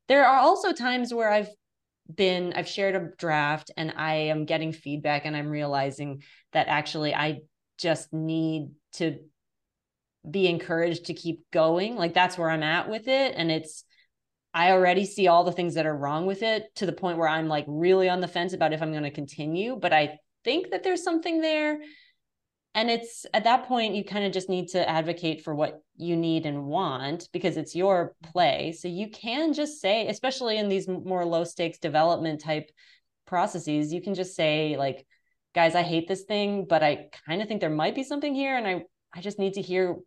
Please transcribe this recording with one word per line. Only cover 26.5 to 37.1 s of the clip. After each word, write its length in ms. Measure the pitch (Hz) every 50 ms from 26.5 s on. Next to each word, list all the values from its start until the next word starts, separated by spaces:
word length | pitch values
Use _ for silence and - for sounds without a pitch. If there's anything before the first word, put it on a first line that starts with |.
| 143 143 139
want, 640 | 139 151 180 190 160 131 127 131 143 156 170 - -
because 240 | - 180 180 180 147
it's 180 | 160 147 - -
your 400 | 165 185 196 190 175 170 - - _
play. 500 | - - - 180 175 147 139 147 143 160
So 160 | 165 - - 180
you 200 | 175 180 214 214
can 460 | 214 - - 240 233 285 320 320 285
just 260 | 294 302 294 302 -
say, 260 | - 285 294 226 214 -
especially 500 | 214 - - 262 262 262 254 233 214 214
in 100 | 208 202
these 180 | 190 196 170
m-, 160 | 185 185 180
more 220 | - 185 185 180 175
low 200 | 170 170 165 170
stakes 340 | 170 - - 170 165 165 -
development 640 | - 160 143 156 160 170 170 135 160 160 156 -
type 280 | - 160 156 151 156 - _ _ _ _ _ _ _ _ _ _ _
processes, 640 | - 185 175 185 208 - 175 147 151 151 151 151 151
you 120 | 165 180
can 100 | 175 208
just 240 | 196 180 185 180 -
say, 400 | - 165 156 151 156 156 151 151
like, 300 | 135 139 139 131 - - _ _ _ _ _ _ _ _ _ -
"Guys, 200 | 175 170 165 160
I 80 | 175
hate 260 | 170 160 180 165 165 -
this 160 | 190 190 -
thing, 420 | - 208 208 202 202 202 202 185
but 160 | - 175 156
I 260 | 156 151 143 - - -